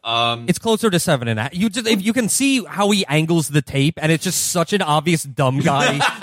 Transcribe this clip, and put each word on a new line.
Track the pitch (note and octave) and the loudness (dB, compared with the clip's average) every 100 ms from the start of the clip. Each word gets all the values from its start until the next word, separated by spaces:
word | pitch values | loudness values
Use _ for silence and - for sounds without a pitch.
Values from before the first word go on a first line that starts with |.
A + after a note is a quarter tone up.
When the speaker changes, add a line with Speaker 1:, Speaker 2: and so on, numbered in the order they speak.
Speaker 1:
Um, | A#2 A#2 A#2 A#2 A#2 | -4 0 0 -2 -2
Speaker 2:
it's | - | -2
closer | A3+ A3 A3+ | 0 0 2
to | F3 | 0
seven | F3+ C3+ A#2 | 0 -2 0
and | A2 | -2
a | |
half. | A#2+ F3 | -4 -2
You | A3 | -2
just, | G#3 A3 | -2 -2
if | A3 | 0
you | G3 | 0
can | A#3 A3 | 0 0
see | - C#4 C4 F3 | 0 2 0 -2
how | E3 G3+ | 0 2
he | G#3+ - | 2 2
angles | D3+ D#3+ E3+ D3 | 0 2 2 2
the | D3 | 0
tape, | - C#3 C#3+ D#3+ | 0 0 0 0
and | D#3 | 0
it's | D#3+ | 0
just | F#3 - - | 0 -4 -2
such | F3+ E3+ | -2 0
an | G3+ | 0
obvious | E3 D3+ D3+ D#3+ | 2 0 2 -2
dumb | C#3 B2 C3+ C3+ | -2 0 0 2
guy | D#3 C#3 B3+ C#3+ C4 - | 2 2 2 0 -2 -2